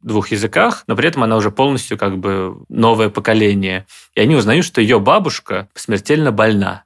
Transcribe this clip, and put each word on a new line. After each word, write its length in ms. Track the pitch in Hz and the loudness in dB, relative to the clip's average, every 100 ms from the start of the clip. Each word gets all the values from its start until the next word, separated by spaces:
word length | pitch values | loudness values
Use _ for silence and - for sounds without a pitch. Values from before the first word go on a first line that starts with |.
двух 260 | - 107 - | -4 -4 -2
языках, 520 | 107 110 - 233 - - | -4 -2 0 0 -2 -4
но 60 | 104 | -2
при 100 | 156 | 0
этом 160 | 147 | 0
она 140 | 113 110 | 0 0
уже 140 | 104 | 0
полностью 460 | 104 139 131 - - | 0 0 0 -4 -4
как 200 | 101 95 | -4 -4
бы 400 | 98 95 92 - - | -4 -4 -6 -10 -8
новое 400 | - 113 110 107 | 0 2 4 0
поколение. 800 | 104 107 110 104 101 95 92 - - - | -2 0 2 2 2 -2 -4 -10 -20 -8
И 60 | - | 0
они 160 | 110 151 | 2 2
узнают, 300 | 104 151 - | 2 0 0
что 160 | - | 0
её 180 | 107 113 | 2 2
бабушка 720 | 101 196 180 - - 95 98 | 4 2 0 -6 -8 -8 -10
смертельно 600 | - - 101 - 151 147 | -12 -6 -4 0 0 0
больна. 500 | 107 110 104 95 95 | 2 2 2 -2 -6